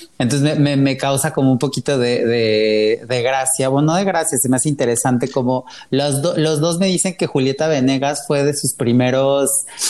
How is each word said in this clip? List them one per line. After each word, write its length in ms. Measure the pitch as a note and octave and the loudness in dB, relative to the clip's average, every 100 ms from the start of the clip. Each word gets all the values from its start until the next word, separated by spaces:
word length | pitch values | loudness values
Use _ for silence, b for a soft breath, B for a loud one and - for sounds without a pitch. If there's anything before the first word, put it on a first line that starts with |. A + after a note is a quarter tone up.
| B - | B -4
Entonces 220 | B2 C#3 | -2 2
me, 160 | D3 D3+ | 2 2
me, 200 | C#3+ C#3 | 2 2
me 200 | C#3 C3+ | 2 0
causa 360 | C#3 C#3 D#3 | -2 0 -2
como 200 | D3 C3+ | 0 2
un 80 | B2+ | 2
poquito 360 | C#3 - C3+ C#3 | 0 -2 -2 0
de, 300 | A#2+ A#2+ A#2+ | 0 0 0
de, 760 | A#2 A2 G#2+ A2 G#2+ G#2+ A2+ A#2 | 2 2 2 2 2 2 0 -2
de 160 | B2+ | -2
gracia. 460 | A#2+ C3+ C3 - C3+ | 0 0 -2 -2 0
Bueno, 240 | C3+ D3+ | 2 2
no 20 | F3 | 2
de 60 | |
gracia, 340 | G3 E3+ D#3 C3 | 0 -2 -2 0
se 120 | C3 | 0
me 80 | D#3 | 0
hace 120 | D#3 | 0
interesante 600 | C#3+ A#2+ A#2 C3+ B2 C3+ | 0 0 0 0 0 0
como 340 | C#3 B2 B2+ B B B | -2 -2 -2 B B B
los 320 | C3 D3 C3+ | -2 0 -2
do-, 140 | E3 F3 | -2 0
los 200 | D#3 D3+ | 0 0
dos 220 | E3 E3+ | 0 0
me 60 | F#3+ | 0
dicen 260 | F3+ F#3+ F3 | 0 -2 -2
que 120 | E3+ | -2
Julieta 400 | C#3+ C3 C3+ D#3 | 0 0 0 0
Venegas 560 | D3 B2+ C3+ C#3 D3 - | 2 2 0 -2 -4 -2
fue 160 | C#3+ | 0
de 140 | C#3+ C#3+ | 0 -2
sus 180 | C#3 | -6
primeros, 720 | - A#2+ B2 B2+ C3 C3+ C#3 C#3 - - B | -2 0 2 2 2 2 2 0 -2 -8 B